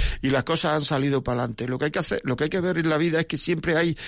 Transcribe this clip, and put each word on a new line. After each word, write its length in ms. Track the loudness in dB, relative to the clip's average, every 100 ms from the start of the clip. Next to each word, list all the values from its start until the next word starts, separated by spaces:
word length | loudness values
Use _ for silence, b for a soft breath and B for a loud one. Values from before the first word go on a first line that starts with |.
| B B
y 100 | 0
las 120 | 0
cosas 320 | 0 0 0
han 100 | 0
salido 380 | 0 0 2 0
para 160 | 0 -2
adelante. 300 | -2 -4 -4
Lo 100 | -2
que 60 |
hay 60 | -2
que 80 | -2
hacer, 200 | -2 -2
lo 100 | -2
que 100 | -2
hay 60 | 0
que 100 | 0
ver 180 | 0 0
en 100 | 2
la 80 | 2
vida 240 | 2 2
es 60 | 0
que 120 | -2
siempre 380 | -2 -2 0 2
hay 200 | 2 0